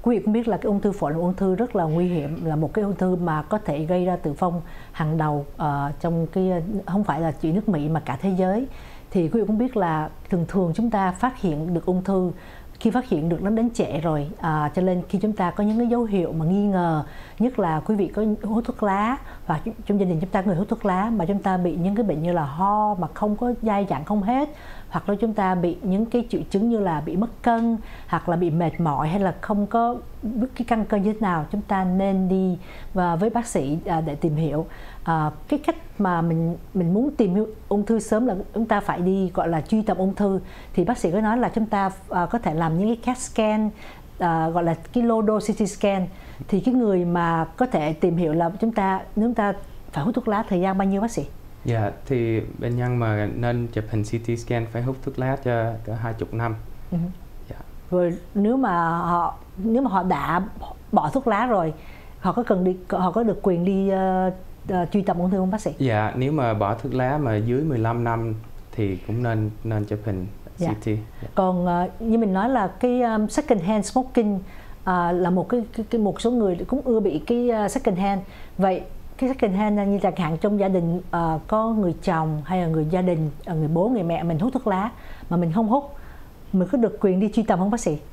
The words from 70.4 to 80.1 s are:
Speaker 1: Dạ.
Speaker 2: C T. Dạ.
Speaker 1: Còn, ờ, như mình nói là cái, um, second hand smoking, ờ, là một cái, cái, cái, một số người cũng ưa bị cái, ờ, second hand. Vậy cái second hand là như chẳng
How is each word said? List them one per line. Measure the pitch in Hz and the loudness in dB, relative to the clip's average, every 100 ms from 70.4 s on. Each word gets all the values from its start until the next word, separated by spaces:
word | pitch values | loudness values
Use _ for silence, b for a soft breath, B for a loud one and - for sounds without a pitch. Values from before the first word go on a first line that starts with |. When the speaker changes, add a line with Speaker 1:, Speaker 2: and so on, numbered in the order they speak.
| - - | -16 -4
Speaker 1:
Dạ. | 170 | -2
Speaker 2:
C | 110 - | -2 -2
T. | |
Dạ. | 107 110 - - - | -4 -4 -12 -4 0
Speaker 1:
Còn, | 185 180 180 | 2 2 0
ờ, | 175 185 - | 0 -2 -4
như | 226 226 | 0 2
mình | 214 | 2
nói | 185 226 | 0 2
là | 262 190 | 0 0
cái, | - 247 247 | 0 0 2
um, | 233 220 214 | 2 0 0
second | - 294 214 | -2 2 0
hand | 165 214 190 | 2 0 2
smoking, | 262 262 - 214 196 190 B B B | -2 2 2 2 0 -6 B B B
ờ, | - 180 170 | 0 2 2
là | 175 175 | 2 2
một | 180 165 | 2 2
cái, | 247 226 - | -2 -2 -6
cái, | 214 | -2
cái, | 233 | 0
một | 208 - | 2 2
số | 226 | 0
người | 247 202 175 180 | 2 2 0 -2
cũng | 262 262 | -2 2
ưa | 226 | 2
bị | 202 156 - | 2 0 0
cái, | 240 240 | 0 2
ờ, | 226 202 | 2 0
second | 254 226 180 | 0 0 2
hand. | 196 196 190 B B - | 0 0 -4 B B 0
Vậy | 190 185 - - - - | 2 2 -4 -12 -14 -2
cái | 254 | -2
second | 262 220 190 | 2 0 2
hand | 214 208 | 2 2
là | |
như | 202 202 | 2 2
chẳng | 196 | 2